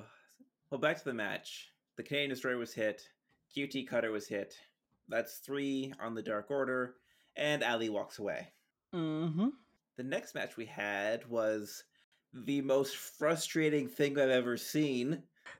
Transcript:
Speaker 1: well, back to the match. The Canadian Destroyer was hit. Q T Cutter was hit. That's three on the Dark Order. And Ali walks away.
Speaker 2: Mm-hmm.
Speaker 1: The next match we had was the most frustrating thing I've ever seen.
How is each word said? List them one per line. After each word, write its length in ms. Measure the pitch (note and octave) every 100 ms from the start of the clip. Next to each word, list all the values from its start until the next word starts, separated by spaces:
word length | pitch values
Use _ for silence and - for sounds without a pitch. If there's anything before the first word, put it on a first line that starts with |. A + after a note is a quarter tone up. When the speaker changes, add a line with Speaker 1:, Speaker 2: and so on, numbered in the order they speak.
| A2 - _ _ - _ _
Speaker 1:
well, 100 | C3+
back 180 | D3+ D#3+
to 60 |
the 100 | C#3+
match. 540 | A#2 G2+ G#2 - - - _ _ -
The 60 |
Canadian 280 | A#2 C#3+ C#3+
Destroyer 260 | C3 C3 B2
was 160 | A#2
hit. 300 | A#2+ G#2+ G2+ - _ _ _ _
Q 140 | - C#3
T 180 | C#3
Cutter 260 | C3 C3 A2+
was 160 | G#2+ -
hit. 300 | G2+ G2+ - - _ _ _ -
That's 280 | A2 A#2 -
three 560 | - C#3 C#3 C3+ C3+ C3+
on 140 | A2+
the 80 | A2+
Dark 280 | A2+ G#2 G#2
Order. 440 | C#3 C3 B2+ B2+ - _ _ _ -
And 260 | D3 D3
Ali 280 | A2+ A#2 A2+
walks 280 | G#2 - -
away. 300 | G2+ C2+ - _ _ _ _
Speaker 2:
Mm-hmm. 540 | E3 D#3+ D#3 E3 D#3 A#3+ D4 _ _ _ -
Speaker 1:
The 60 |
next 320 | B2+ F3+ -
match 220 | C3+ - -
we 80 |
had 640 | A2+ - G#2 G2+ G#2 A#2 A#2
was 560 | A#2 A2 A2 G#2 - - _ _ _ _
the 300 | B2+ A#2+ C#3+
most 340 | C3+ C3+ C3+ -
frustrating 920 | - - D3 D#3+ - E3 D#3 D3+ C3
thing 300 | - C#3+ C#3
I've 120 | C3+
ever 260 | B2+ B2 A#2+
seen. 680 | - D3+ D3 B2 B2+ E3 - _ -